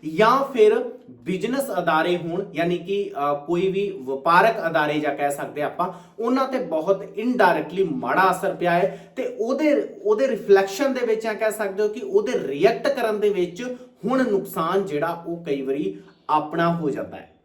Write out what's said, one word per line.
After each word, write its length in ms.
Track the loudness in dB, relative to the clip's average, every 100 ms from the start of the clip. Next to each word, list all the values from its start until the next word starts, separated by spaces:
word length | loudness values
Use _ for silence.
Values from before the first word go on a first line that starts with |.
| -8
ਜਾਂ 380 | 2 4 4 2
ਫਿਰ 320 | 4 6 6 0 -10 -18
ਬਿਜ਼ਨਸ 600 | -16 -6 -4 -2 -2 -2 -2
ਅਦਾਰੇ 380 | 2 2 2 0
ਹੋਣ, 280 | -2 -6 -6
ਯਾਨੀ 240 | -2 -2 -2
ਕਿ, 320 | -2 -4 -4 -2
ਅ, 180 | -2
ਕੋਈ 340 | -2 -2 0 0
ਵੀ 300 | 0 -4 -6
ਵਪਾਰਕ 640 | -6 -2 4 6 6 2 0
ਅਦਾਰੇ 320 | 0 2 0
ਜਾਂ 160 | -2
ਕਹਿ 160 | -2 -2
ਸਕਦੇ 320 | -2 -8 -4
ਆਪਾਂ, 300 | -6 -2 -4 -4 -18 -6
ਉਹਨਾਂ 260 | 0 0 0
ਤੇ 100 | -2
ਬਹੁਤ 460 | -2 -4 0 -2 -2 -6
ਇਨਡਾਇਰੈਕਟਲੀ 680 | -4 2 4 4 -2 -2
ਮਾੜਾ 480 | -2 -2 -2 2 2
ਅਸਰ 240 | 2 -2
ਪਿਆ 160 | -2 0
ਹੈ। 420 | 2 0 -4 -16 -8
ਤੇ 200 | -8 -4
ਉਹਦੇ, 480 | -4 2 2 2 0 -4
ਉਹਦੇ 260 | 0 2 2
ਰਿਫਲੈਕਸ਼ਨ 680 | 0 6 6 6 0 -2
ਦੇ 120 | 0 0
ਵਿੱਚ, 160 | 0
ਜਾਂ 120 | -2
ਕਹਿ 200 | -2 -2
ਸਕਦੇ 280 | -2 -4 0
ਹੋ 60 | -2
ਕਿ 120 | -2
ਉਹਦੇ 320 | 0 0 2 -2 -4
ਰਿਐਕਟ 420 | 2 2 2 -2
ਕਰਨ 320 | 0 -2 0
ਦੇ 80 | 0
ਵਿੱਚ 480 | 0 -2 -4 -10 -10 -14 _
ਹੁਣ 260 | -2 0 2
ਨੁਕਸਾਨ 560 | 0 -2 -4 0 0 0
ਜਿਹੜਾ 380 | -2 -2 -4 -6
ਉਹ 180 | -8
ਕਈ 180 | -4 -4
ਵਾਰੀ 340 | -2 -2 -2 -6 -16 _ -2
ਆਪਣਾ 460 | 0 0 0 0 2
ਹੋ 140 | -2
ਜਾਂਦਾ 260 | -4 -6 -12
ਹੈ। 140 | -18 _